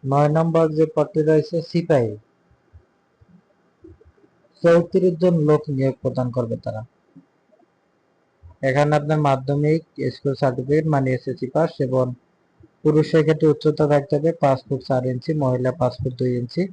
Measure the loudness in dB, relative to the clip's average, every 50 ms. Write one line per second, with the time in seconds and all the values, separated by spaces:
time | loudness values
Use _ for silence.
0 | -4 0 0 2 2 2 2 2 0 2 2 2 2 2 2 0 0 0 2 -2
1 | -2 -2 0 -2 2 4 2 2 2 0 -4 -6 -6 -2 -4 -4 0 2 2 2
2 | 2 0 -4 -10 _ _ _ _ _ _ _ _ _ _ _ -20 _ _ _ _
3 | _ _ _ _ _ _ _ -20 _ _ _ _ _ _ _ _ _ -20 -20 _
4 | _ -20 _ _ _ _ _ _ _ _ _ _ 2 4 4 4 2 2 -2 0
5 | 0 0 0 2 0 0 2 2 2 2 2 2 0 -4 -4 -2 -2 -2 -2 _
6 | -6 -6 -4 -4 -4 -4 -4 -4 -4 -4 -6 -8 -8 -10 -10 -10 -12 -14 _ _
7 | _ _ _ -20 _ _ _ _ _ _ _ _ _ _ _ _ _ _ _ _
8 | _ _ _ _ _ _ _ _ _ -20 -18 _ -4 0 2 2 2 2 2 0
9 | 0 0 -2 0 2 2 0 0 -2 -4 -2 0 2 0 0 0 -2 _ _ -6
10 | -6 -6 -6 -4 _ -6 -4 0 -2 -2 -2 -2 -4 0 0 0 0 0 0 0
11 | 0 0 -2 -4 -4 -8 -8 -8 -8 -4 -2 -2 -2 -2 -2 -4 -4 -2 0 0
12 | 0 -2 -4 -12 _ _ _ _ _ _ _ _ -20 _ _ _ _ 2 2 2
13 | 2 2 2 2 2 2 0 2 2 2 2 2 0 -2 0 0 0 2 2 2
14 | 2 0 -2 0 0 0 -2 0 2 0 0 0 -2 -6 -8 -8 -4 -2 -2 -2
15 | -2 -2 -4 -6 -4 -4 -4 -2 0 0 0 0 -2 -2 -2 -2 -2 -4 -2 -4
16 | -6 -6 -4 -4 -4 -2 -2 -4 -6 -6 -4 -6 -6 -6